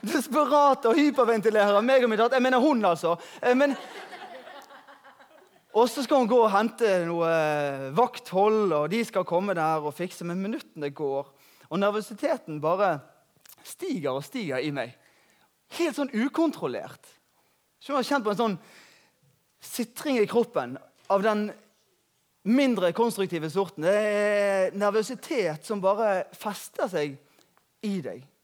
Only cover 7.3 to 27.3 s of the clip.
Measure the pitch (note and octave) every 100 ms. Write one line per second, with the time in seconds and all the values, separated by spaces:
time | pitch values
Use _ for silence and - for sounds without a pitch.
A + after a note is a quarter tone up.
7.3 | E3 D3+ D3 C#3+ C#3 C3+ D3+ A#3+ - -
8.3 | F3+ G#3 A3 G3+ D3+ D3+ G#3+ A3+ G3 F3+
9.3 | F3 G3+ F3+ D#3 D#3+ D3+ C#3+ F3+ - F3
10.3 | F3 G3 B3+ - - D3+ C#3 D3 C#3 C#3
11.3 | _ _ _ _ E3 G3+ G#3 G#3 G#3 -
12.3 | D4 - D3+ D#3 F#3 G3+ D3+ - _ _
13.3 | _ _ - - - F#4+ C4 C#3 C3 C#3+
14.3 | C4 F#3+ B2+ D3 C#3+ A#2 B2 _ _ _
15.3 | _ _ _ _ - E4+ C4 C4+ G#3+ B3+
16.3 | - E4 - D3+ A2 E2+ - _ _ _
17.3 | _ _ _ _ _ - C#4 B3 C#4+ G#3+
18.3 | G3+ A3+ F#3+ - - - _ _ _ _
19.3 | _ _ _ - - A#3 - D4+ B3+ G3+
20.3 | A#3 A#3 - B2 C3 - _ _ G3 G#3
21.3 | G#3 G#3 - _ _ _ _ _ _ _
22.3 | _ F#3+ B3 C#4 A#3 F3+ E3+ A#3 G3+ F#3+
23.3 | E3+ D#3 E3 G3 - D#3+ G#3 G#3+ G#3 G#3
24.3 | G#3 G3+ G3 F#3 G3 G#3 G#3 A3 B3+ -
25.3 | D4+ F3+ D3+ - G#3 F#3+ G3+ A3 F#3+ -
26.3 | - G#3+ F#3+ - - C4+ F3 D3 C3+ _